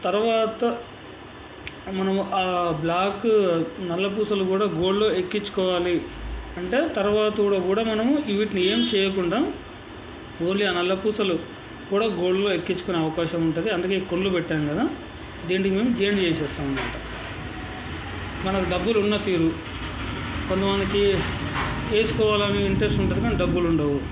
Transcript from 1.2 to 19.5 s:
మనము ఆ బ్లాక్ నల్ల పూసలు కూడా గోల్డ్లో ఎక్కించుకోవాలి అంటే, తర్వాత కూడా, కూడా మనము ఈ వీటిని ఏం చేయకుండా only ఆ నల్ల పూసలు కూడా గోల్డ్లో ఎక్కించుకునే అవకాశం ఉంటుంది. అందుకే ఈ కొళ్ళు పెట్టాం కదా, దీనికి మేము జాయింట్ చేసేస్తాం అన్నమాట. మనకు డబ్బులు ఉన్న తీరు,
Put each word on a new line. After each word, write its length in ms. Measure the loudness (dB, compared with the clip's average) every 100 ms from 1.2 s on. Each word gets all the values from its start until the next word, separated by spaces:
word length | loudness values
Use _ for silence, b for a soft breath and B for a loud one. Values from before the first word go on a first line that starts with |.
| -16 -16 -18 -16 -16 -14 -8 -2
మనము 240 | 2 2 2 0
ఆ 20 | 2 2 0 0
బ్లాక్ 440 | 0 2 2 0 4 4 4 2 0 -4 -4
నల్ల 160 | 0 0 0
పూసలు 300 | 0 2 2
కూడా 120 | 2 2 2
గోల్డ్లో 300 | 2 4 2 2
ఎక్కించుకోవాలి 760 | 0 -2 -2 0 0 2 2 0 -2 -10 -8 -8 -8 -8
అంటే, 180 | -2 0 0 0
తర్వాత 360 | 2 4 2 2 2
కూడా, 140 | 2 2
కూడా 160 | 2 2
మనము 220 | 2 2 2 2
ఈ 40 | 0
వీటిని 240 | 0 2 2
ఏం 100 | 2 2
చేయకుండా 460 | 2 2 2 0 2 0 -4 -12 -16 -16 -16 -16 -16 -14 -4 -2
only 180 | 2 0
ఆ 40 | 2
నల్ల 140 | 0 2
పూసలు 320 | 0 0 0 0 -4 -14 -14 -14 -2
కూడా 140 | 0 2 2
గోల్డ్లో 280 | 2 2 2 0
ఎక్కించుకునే 420 | -2 -4 0 0
అవకాశం 360 | 0 0 -2 2 2
ఉంటుంది. 220 | 2 0
అందుకే 200 | 0 0 0
ఈ 20 | 0
కొళ్ళు 220 | 0 0
పెట్టాం 280 | 0 0 -2 0
కదా, 140 | 0 -2 -2 -12 -14 -14 -12 -2
దీనికి 260 | 0 2 2
మేము 140 | 2 2
జాయింట్ 220 | 2 2
చేసేస్తాం 420 | 2 0 -2 -4 -4
అన్నమాట. 300 | -2 -4 -6 -10 -10 -10 -10 -10 -10 -10 -10 -10 -8 -8 -8 -8 -4 -2
మనకు 200 | 0 0
డబ్బులు 260 | 0 2 2
ఉన్న 100 | 2 0 2
తీరు, 200 | 2 2